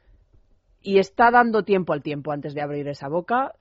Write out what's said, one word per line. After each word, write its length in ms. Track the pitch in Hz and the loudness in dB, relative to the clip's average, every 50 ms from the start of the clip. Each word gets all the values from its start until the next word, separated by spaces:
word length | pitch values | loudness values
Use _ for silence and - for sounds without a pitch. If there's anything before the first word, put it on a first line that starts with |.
| _ _ _ _ _ _ _ _ _ _ _ _ _ _ _ _ - | _ _ _ _ _ _ _ _ _ _ _ _ _ _ _ _ -4
y 160 | 196 196 196 | 0 2 2
está 320 | 185 - _ - 240 240 | 2 2 _ 2 4 6
dando 320 | 240 247 240 233 220 214 - | 6 6 4 4 2 0 0
tiempo 300 | - 202 190 175 170 156 | 2 0 0 0 0 -4
al 100 | 147 - | -4 -4
tiempo 280 | 160 147 143 131 151 147 | -6 -8 -6 -6 -6 -6
antes 200 | 147 139 156 139 | -6 -8 -8 -8
de 60 | 147 | -6
abrir 260 | 147 143 147 147 143 143 | -6 -6 -6 -6 -6 -8
esa 200 | 143 - 143 139 | -8 -10 -8 -6
boca, 440 | 151 175 175 - 233 254 277 - - _ | -6 -6 -4 -2 -2 -2 -2 -4 -8 _